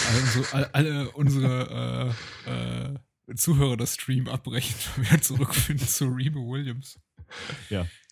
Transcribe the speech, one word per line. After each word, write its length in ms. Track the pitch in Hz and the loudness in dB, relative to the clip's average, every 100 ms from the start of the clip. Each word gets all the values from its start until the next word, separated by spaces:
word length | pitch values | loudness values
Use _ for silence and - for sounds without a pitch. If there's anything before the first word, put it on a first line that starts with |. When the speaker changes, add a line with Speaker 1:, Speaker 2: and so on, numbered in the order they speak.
| - | 2
Speaker 1:
alle 120 | 117 | 4
unsere, 320 | 131 113 131 | 4 2 0
all, 120 | 135 139 | 0 0
alle 380 | 139 156 143 135 | 2 2 0 -4
unsere, 1000 | - 143 139 131 127 127 120 123 123 127 117 - - - | 2 4 6 4 2 -2 -4 -4 -2 -2 -4 -8 -12 -8
äh, 440 | 123 120 120 131 139 _ _ - | -6 -4 -6 -6 -8 _ _ -10
äh, 40 | 87 | -2
Zuhörer 400 | - 143 139 117 | 4 6 4 2
das 180 | 117 | -2
Stream 320 | - - 131 127 | -4 -2 0 0
abbrechen, 480 | 127 - 120 - - - - | -4 -4 -4 -2 -4 -6 -2
<laughs> 0 | |
wieder 220 | 113 156 | 4 4
zurückfinden 640 | - 135 139 - - 147 123 | 4 2 0 0 0 0 0
zu 200 | - 131 | 0 0
Reba 340 | 127 135 147 | 0 0 -2
Williams. 580 | 120 131 139 120 - - _ - - - - - - | -4 -4 -4 -8 -12 -20 _ -20 -18 -14 -10 -10 -4
Speaker 2:
Ja, 160 | 98 87 - _ | -4 -4 -8 _